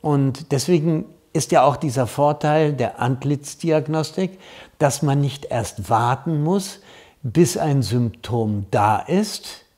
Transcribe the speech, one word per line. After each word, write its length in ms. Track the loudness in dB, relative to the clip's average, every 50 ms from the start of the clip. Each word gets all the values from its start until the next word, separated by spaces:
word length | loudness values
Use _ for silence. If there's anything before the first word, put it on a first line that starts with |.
Und 500 | 0 2 2 2 2 0 0 -4 -6 -2 -2
deswegen 520 | -2 0 2 2 2 2 2 0 -2 -4 -8 -14 _ _ _ _
ist 200 | -4 -2 2 4
ja 100 | 6 6
auch 140 | 6 4
dieser 300 | 2 -4 -4 0 0 -2
Vorteil 640 | -2 0 0 2 2 2 0 0 0 2 2 2 2 0
der 280 | 0 -2 -4 -2 -2
Antlitzdiagnostik, 1400 | -2 -2 -2 -2 -2 -4 -4 -4 -6 -12 -16 -6 -2 0 0 0 0 0 -2 -2 -2 -4 -4 -4 -4 -4 -4 -10 -20 -20 -20 -20 -20 -20 _ _
dass 240 | 0 0 0 0 0
man 180 | 0 2 2
nicht 240 | 0 0 -2 -6 -10
erst 440 | -6 -4 -4 -4 -4 -8 -10 -4 0
warten 520 | 0 2 2 2 0 -2 -2 -4 -2 -2 0
muss, 380 | 0 0 -2 -2 -6 -14 -16 -20 -20 -20 -20 -20 -20 _ _ -10
bis 340 | -2 2 4 4 4 2
ein 260 | -2 0 0 2 0 0
Symptom 840 | 0 0 0 0 0 -4 -8 -8 -4 -2 0 0 0 -2 -4 -4 -2
da 280 | 0 2 2 2 2 0
ist 680 | 0 0 0 0 0 -2 -6 -12 -14 -14 -18 -18 -20 _ _